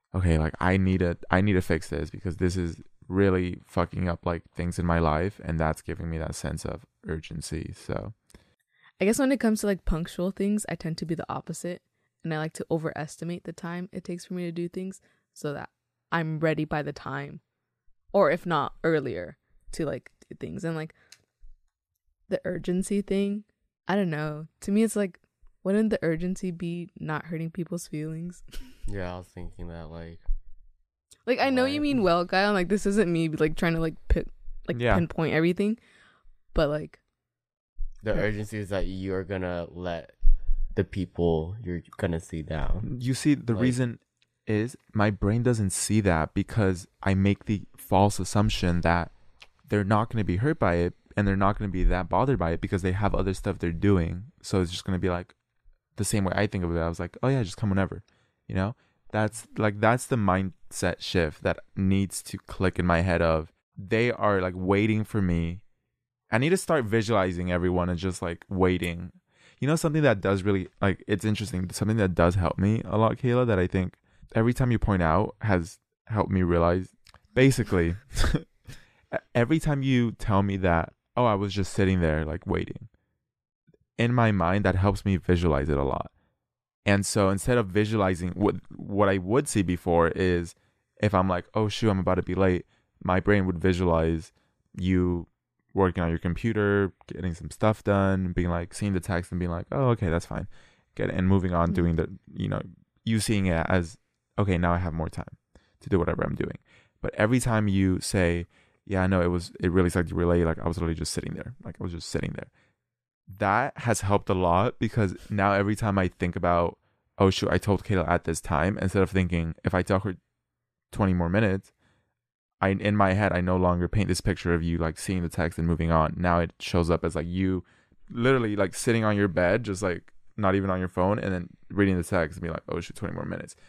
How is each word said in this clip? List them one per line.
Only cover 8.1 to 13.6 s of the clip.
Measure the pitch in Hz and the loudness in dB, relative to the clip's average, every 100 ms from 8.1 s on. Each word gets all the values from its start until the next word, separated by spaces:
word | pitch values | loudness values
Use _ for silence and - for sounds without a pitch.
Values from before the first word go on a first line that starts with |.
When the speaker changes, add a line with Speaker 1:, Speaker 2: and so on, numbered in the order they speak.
| - _ - _ _ _ _ _ - | -14 _ -20 _ _ _ _ _ -2
Speaker 2:
I | |
guess | 190 240 | 0 2
when | 262 | 2
it | 269 | 2
comes | 226 214 | 2 0
to, | 208 | 0
like, | 185 | -2
punctual | - 165 175 - 180 | -2 -2 -4 -4 -4
things, | - 202 208 - | -2 -2 -2 -4
I | 170 | -8
tend | 165 165 | -6 -6
to | 165 | -6
be | |
the | 165 - | -6 -6
opposite, | - - 165 175 175 _ _ _ _ | -10 -10 -10 -10 -12 _ _ _ _
and | 165 | -6
I | 156 | -6
like | 156 | -6
to | - - | -8 -4
overestimate | 165 156 - 151 - 165 175 | -4 -4 -8 -10 -10 -10 -10
the | - | -12
time | 165 | -12